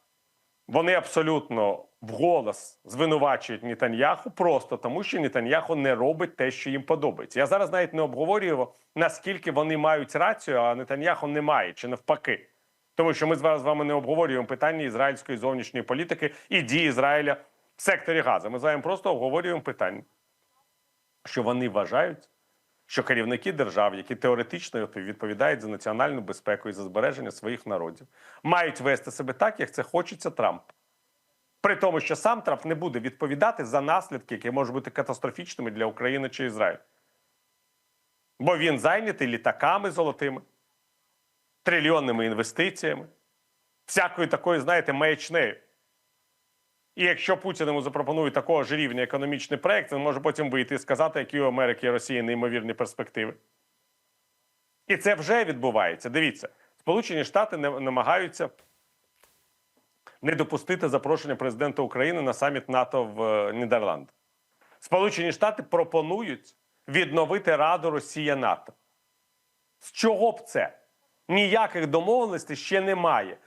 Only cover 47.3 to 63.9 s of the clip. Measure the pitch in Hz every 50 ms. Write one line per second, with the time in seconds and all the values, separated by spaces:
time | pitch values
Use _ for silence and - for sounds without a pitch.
47.3 | 185 185 - 190 175 - 160 147 147 143 127 139 131 - 147 135 156 160 156 139
48.3 | - 143 - - 165 151 131 113 147 151 147 127 120 127 127 - - 139 139 143
49.3 | 143 131 - - 147 135 - 180 208 202 165 - 147 139 143 147 135 139 147 160
50.3 | 139 - 151 135 123 131 123 - 143 131 - - 139 123 160 156 - 160 165 -
51.3 | - 143 139 131 123 131 131 120 120 120 - 123 120 120 - - 131 123 113 117
52.3 | 120 117 120 120 117 120 110 113 110 - 123 104 - - 113 - - 113 110 110
53.3 | - - _ _ _ _ _ _ _ _ _ _ _ _ _ _ _ _ _ _
54.3 | _ _ _ _ _ _ _ _ _ _ _ - 196 - - 202 208 156 151 156
55.3 | 226 240 220 165 147 123 123 127 110 107 95 85 85 - - 120 120 156 160 139
56.3 | 101 - - - _ _ _ _ _ _ - - 175 226 220 - 175 156 143 -
57.3 | - 202 214 220 185 160 143 143 139 131 135 131 127 127 113 131 170 190 185 156
58.3 | - - 165 - - _ _ _ _ _ _ _ _ _ _ _ _ _ _ _
59.3 | _ _ _ _ _ _ _ _ _ _ _ _ _ _ _ - _ - - 147
60.3 | 165 151 156 - 160 139 - - 185 180 170 143 127 135 - 147 160 156 - 147
61.3 | 131 - 131 131 110 113 147 143 123 - 143 147 - 127 131 160 175 170 143 131
62.3 | 117 - 139 143 143 131 - - 131 127 123 123 - 131 120 110 104 107 113 110
63.3 | 107 104 104 101 107 117 123 110 120 113 107 95